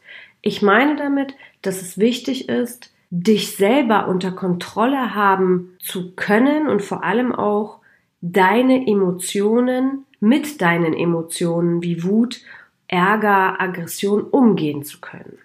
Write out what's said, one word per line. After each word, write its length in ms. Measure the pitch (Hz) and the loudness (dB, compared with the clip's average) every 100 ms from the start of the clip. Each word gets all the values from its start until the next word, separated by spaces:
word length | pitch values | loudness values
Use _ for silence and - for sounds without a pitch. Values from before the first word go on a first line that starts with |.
| - - - _ | -20 -20 -20 _
Ich 200 | - 202 | -6 0
meine 360 | 202 208 285 294 | 4 4 4 0
damit, 360 | 285 277 269 - - _ | -2 -2 -4 -10 -20 _
dass 200 | 202 185 | -8 -6
es 160 | - - | -8 0
wichtig 500 | 226 247 - 262 - | 0 0 -4 -6 -4
ist, 440 | 240 240 - - _ _ | -4 -4 -8 -20 _ _
dich 460 | 175 175 208 175 - | -2 2 2 0 -2
selber 520 | 196 269 240 208 - | 2 2 2 0 0
unter 240 | 185 185 | -2 -4
Kontrolle 840 | 180 190 175 - - 233 277 240 202 | -4 -4 -4 -4 -2 -2 -2 -4 0
haben 640 | 202 190 190 180 180 - | 2 4 2 2 -2 -14
zu 320 | - 190 180 | -12 -10 -10
können 560 | - - 208 269 302 302 | -6 0 4 4 2 0
und 160 | 196 | -2
vor 200 | - 165 | -2 -4
allem 300 | 156 208 254 | -2 0 -2
auch 440 | - 208 208 214 - _ _ _ _ | -2 0 -2 -4 -10 _ _ _ _
deine 640 | 170 180 185 214 254 254 254 | -4 2 4 4 4 2 2
Emotionen, 1160 | 202 190 180 - 202 202 233 247 254 262 277 - _ | 2 0 -2 -4 -2 2 2 2 0 -2 -4 -10 _
mit 420 | 208 285 294 - | 2 2 0 -2
deinen 320 | 180 170 165 | 0 2 0
Emotionen 880 | 156 170 165 165 - 175 170 175 170 | 0 0 -2 -4 -4 -2 0 0 0
wie 220 | 175 170 | -2 -4
Wut, 380 | 175 214 247 - - - - _ - | 0 2 0 -4 -18 -20 -20 _ -6
Ärger, 760 | 180 185 214 208 196 190 - | 0 2 2 2 2 2 0
Aggression 600 | 185 180 160 - 196 208 | -4 -6 -10 -6 -2 -2
umgehen 600 | - 277 240 175 156 147 | 0 4 4 4 0 -6
zu 160 | 139 - | -10 -16
können. 380 | - - - - | -18 -18 -20 -20